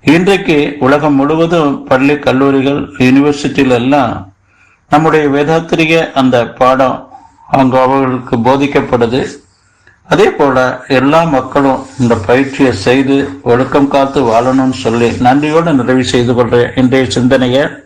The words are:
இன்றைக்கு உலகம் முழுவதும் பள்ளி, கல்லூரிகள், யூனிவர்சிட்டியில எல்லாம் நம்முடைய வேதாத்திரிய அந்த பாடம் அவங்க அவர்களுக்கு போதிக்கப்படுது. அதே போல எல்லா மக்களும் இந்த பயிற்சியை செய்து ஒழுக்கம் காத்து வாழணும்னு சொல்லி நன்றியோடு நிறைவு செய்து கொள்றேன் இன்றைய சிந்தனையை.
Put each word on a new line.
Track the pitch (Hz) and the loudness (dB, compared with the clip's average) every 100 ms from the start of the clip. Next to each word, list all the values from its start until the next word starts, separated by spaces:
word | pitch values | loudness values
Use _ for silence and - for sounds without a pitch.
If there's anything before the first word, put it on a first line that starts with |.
இன்றைக்கு | 143 165 185 190 - 147 147 - | 2 2 2 0 0 0 -2 -2
உலகம் | 127 147 151 | 0 2 2
முழுவதும் | 139 139 160 165 170 147 131 | 0 0 0 0 0 0 -4
பள்ளி, | - 131 139 147 | -2 0 2 0
கல்லூரிகள், | 139 127 139 139 135 143 - - | 0 0 2 0 0 -4 -6 0
யூனிவர்சிட்டியில | 127 135 147 143 135 143 131 | 2 4 2 0 -4 -2 0
எல்லாம் | 120 127 147 117 95 95 _ _ _ _ _ _ | 0 0 0 0 -6 -12 _ _ _ _ _ _
நம்முடைய | 147 160 156 147 | 0 2 0 0
வேதாத்திரிய | 139 147 160 165 165 160 165 160 | 0 0 -2 -2 -2 0 0 0
அந்த | 139 131 123 117 | 0 0 0 -2
பாடம் | - 127 131 131 - - - - _ - | 0 2 2 0 -2 -12 -20 -20 _ -4
அவங்க | 135 131 131 | 0 2 2
அவர்களுக்கு | 131 135 131 127 - 123 | 2 0 -2 -4 -4 -2
போதிக்கப்படுது. | 113 139 143 143 127 120 117 127 - - _ _ _ _ _ _ _ | 0 0 0 -2 -2 0 0 -2 -6 -10 _ _ _ _ _ _ _
அதே | 165 220 | 2 2
போல | - 143 127 127 - - | 2 0 0 -2 -4 -2
எல்லா | 131 135 160 | 0 2 0
மக்களும் | 165 139 - 143 139 131 - - | 0 -2 -2 0 0 -2 -6 -4
இந்த | 120 113 | -2 0
பயிற்சியை | 95 127 135 - 135 | 2 0 0 0 -2
செய்து | 107 127 131 135 139 139 - | 0 0 0 0 -2 -2 -8
ஒழுக்கம் | 123 120 127 135 139 | -2 0 0 0 0
காத்து | 139 135 147 | 0 0 0
வாழணும்னு | 120 113 123 131 131 127 117 | 0 2 2 0 0 -2 -4
சொல்லி | 117 117 95 | 0 0 0
நன்றியோடு | 123 139 151 156 165 | 0 0 0 0 0
நிறைவு | 139 123 127 | 0 0 0
செய்து | 123 127 120 | 0 0 0
கொள்றேன் | 120 113 120 120 - | 0 0 0 0 0
இன்றைய | 123 135 127 | 0 0 0
சிந்தனையை. | 131 123 131 123 127 156 - | -2 0 0 0 0 -2 -8